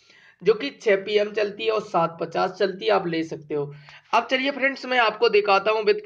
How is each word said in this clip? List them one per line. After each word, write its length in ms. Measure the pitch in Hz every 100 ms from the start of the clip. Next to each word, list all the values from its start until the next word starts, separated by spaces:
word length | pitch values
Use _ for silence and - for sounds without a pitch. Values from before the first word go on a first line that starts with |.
| _ - - _
जो 120 | 175
कि 160 | 226 277
छह 260 | - 226 196
पी 220 | 196 208
एम 120 | 208
चलती 340 | 208 208 -
है 60 | 220
और 100 | 214
सात 380 | 180 175 165 -
पचास 320 | 165 180 185
चलती 320 | - 196 185
है, 60 | 220
आप 160 | 196 175
ले 180 | 165
सकते 300 | 160 147 -
हो। 200 | 151 143 - - - _
अब 120 | 226 233
चलिए 200 | 262 269
फ्रेंड्स, 360 | 277 269 262 254
मैं 120 | 254
आपको 300 | 220 220 233
दिखाता 420 | 202 208 196 202
हूँ 100 | 220
with 180 | 208 208